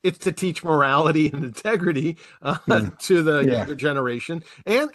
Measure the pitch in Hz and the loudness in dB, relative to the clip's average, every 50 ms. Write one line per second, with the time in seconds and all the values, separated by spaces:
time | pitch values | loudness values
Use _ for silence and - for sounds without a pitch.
0 | - 185 175 - - 190 - - 185 185 160 - - 170 156 147 139 135 135 143 | -2 -2 -2 -2 -4 -4 -4 -2 -2 -4 -4 -2 0 2 4 4 4 4 4 4
1 | 160 156 156 156 156 139 - 143 147 123 110 - - 214 226 190 180 180 160 135 | 4 4 4 2 2 0 0 -4 -8 -8 -8 -8 -4 -2 -2 0 0 -2 -2 -2
2 | 131 170 165 - - - - - - 139 143 147 - - 226 180 107 98 - - | -2 -4 -4 -8 -12 -20 -18 -10 -6 -4 -4 -4 -2 0 0 0 0 -2 -8 -8
3 | - - 190 170 160 156 147 143 139 135 123 113 98 - 147 127 135 151 143 139 | -2 2 2 4 4 4 2 2 2 2 2 0 -2 -4 -6 -4 -2 -2 -2 0
4 | 131 123 120 120 - - 165 165 - - - - - 190 214 262 302 294 | -2 -2 -4 -6 -6 -8 -8 -10 -10 -12 -20 -12 -4 -2 0 0 0 -2